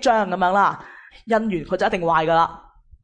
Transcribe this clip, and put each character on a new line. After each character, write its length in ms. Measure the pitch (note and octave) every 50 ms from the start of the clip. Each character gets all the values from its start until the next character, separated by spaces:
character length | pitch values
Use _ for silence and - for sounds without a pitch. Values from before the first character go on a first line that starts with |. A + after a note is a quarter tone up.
張 280 | - C4 A3+ A3 G3+ F#3
咁 40 | F3+
樣 160 | F#3 F#3 F3+
啦。 340 | F#3+ G3+ G3 D#3+ D3+ - - - - - - - - - -
印 100 | G#3+ A3+
完 140 | G#3+ A3+ A3
佢 280 | F#3 E3 C#3+ - F#3+
就 100 | - G3
一 20 | A3
定 120 | G#3+ F#3
壞 240 | E3 E3 E3 D#3+ D#3+
㗎 80 | D#3+ E3
啦。 300 | E3 E3 - - - - _ _ _ _ _ - -